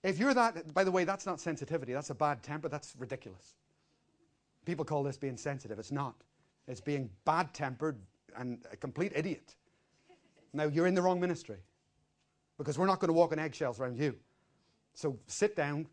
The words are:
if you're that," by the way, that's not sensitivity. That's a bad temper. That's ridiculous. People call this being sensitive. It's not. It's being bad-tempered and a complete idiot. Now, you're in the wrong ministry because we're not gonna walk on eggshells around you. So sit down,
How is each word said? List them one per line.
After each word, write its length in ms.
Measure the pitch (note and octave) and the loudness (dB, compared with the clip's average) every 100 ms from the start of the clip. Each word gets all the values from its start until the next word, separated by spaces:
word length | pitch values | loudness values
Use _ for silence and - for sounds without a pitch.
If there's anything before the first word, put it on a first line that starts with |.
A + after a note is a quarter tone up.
if 160 | F#3+ E3+ | 0 2
you're 160 | C4+ | 4
that," 400 | B3 A#3 E3 D#3+ | 6 4 2 -2
by 120 | F#3 F#3+ | 2 4
the 60 | |
way, 120 | F#3 | 4
that's 220 | F3 G3 G3 | 2 0 -4
not 160 | D#3 | -4
sensitivity. 500 | E3+ D3 C#3+ D#3+ B2+ | -4 -4 -2 -2 -2
That's 180 | C3 D3 | -4 -4
a 60 | - | 0
bad 260 | D3+ B2+ | 0 0
temper. 280 | D3 D3+ D#3 | -4 -6 -6
That's 260 | D3 - C3 | -6 -10 -12
ridiculous. 580 | B2 C3 G#2+ F#2 - _ _ _ _ _ _ _ _ _ _ _ - | -10 -10 -10 -18 -20 _ _ _ _ _ _ _ _ _ _ _ -6
People 200 | D#3+ D#3 | -4 -2
call 160 | D3 | 0
this 160 | C#3 C#3 | -2 -4
being 180 | C3+ A#2+ | -6 -4
sensitive. 440 | D3 C3+ G#2 G#2 | -6 -6 -8 -10
It's 120 | - | -4
not. 240 | C#3+ C3+ - _ _ _ _ - | -4 -4 -8 _ _ _ _ -14
It's 120 | G2 | -8
being 300 | D3 C#3 A#2 - - | -4 -4 -4 -2 2
bad-tempered 720 | E3 E3 - C#3 B2 D#3 A2+ F#2+ _ _ A2+ | 2 2 -2 -4 -2 -4 -4 -12 _ _ -10
and 220 | B2 A#2 - | -8 -8 -12
a 60 | G#2+ | -10
complete 360 | C#3 D3 G3 D3+ | -8 -4 -2 -2
idiot. 400 | F3+ - - - _ _ _ _ _ - _ _ _ | -2 -4 -10 -20 _ _ _ _ _ -20 _ _ _
Now, 120 | C#3+ D3+ | 0 2
you're 200 | D3+ F3+ | 4 4
in 80 | |
the 80 | F#3 | 6
wrong 180 | F#3 F3+ | 4 4
ministry 380 | F3+ E3 - G2 - _ _ _ _ _ _ _ _ - | 0 -2 -8 -14 -16 _ _ _ _ _ _ _ _ -8
because 200 | C#3+ C3+ | -4 2
we're 80 | F#3+ | 4
not 140 | F#3 | 4
gonna 140 | E3+ | 6
walk 180 | E3 E3 | 6 6
on 80 | D#3 | 4
eggshells 400 | D#3+ - C3+ A#2+ | -2 -2 -2 -2
around 180 | B2+ B2 | -4 0
you. 180 | D3 G#2+ _ _ _ _ _ _ _ | -2 -2 _ _ _ _ _ _ _
So 240 | - D3+ A#2+ - | -6 -6 -6 -10
sit 300 | - G#3 F#3+ | 0 0 2
down, 320 | C#3+ D3 D#3 | -2 -2 -6